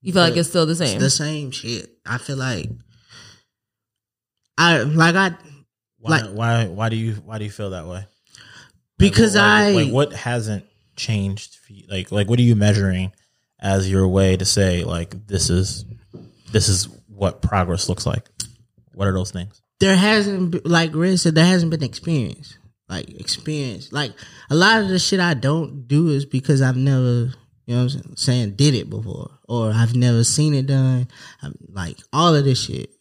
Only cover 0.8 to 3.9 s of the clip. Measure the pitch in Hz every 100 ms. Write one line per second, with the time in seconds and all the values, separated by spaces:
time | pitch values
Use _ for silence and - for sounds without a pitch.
0.8 | 156 98 135 - 151 151 143 - 117 117
1.8 | - _ - 117 - 139 127 110 110 60
2.8 | _ _ _ - - _ _ _ _ _
3.8 | _